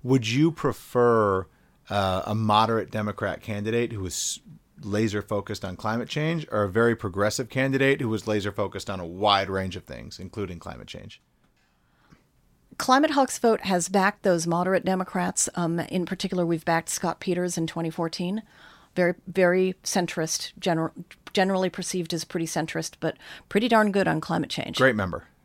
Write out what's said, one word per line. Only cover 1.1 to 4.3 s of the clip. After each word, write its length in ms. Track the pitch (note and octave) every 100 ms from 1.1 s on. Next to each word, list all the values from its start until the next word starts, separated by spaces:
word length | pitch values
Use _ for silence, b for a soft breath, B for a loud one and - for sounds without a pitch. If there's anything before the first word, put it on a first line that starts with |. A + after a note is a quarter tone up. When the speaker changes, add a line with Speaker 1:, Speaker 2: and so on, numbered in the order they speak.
| A2+ G#2 F#2+ F#2 b b b -
Speaker 1:
uh, 340 | G2+ F#2+ F#2 -
a 100 | G#2+
moderate 560 | G#2+ G#2 A2+ A2+ F#2+
Democrat 500 | A2 G#2 G2+ G2+ -
candidate 520 | - G#2 G#2 A#2 A#2+
who 120 | A2 F#2
is 360 | - -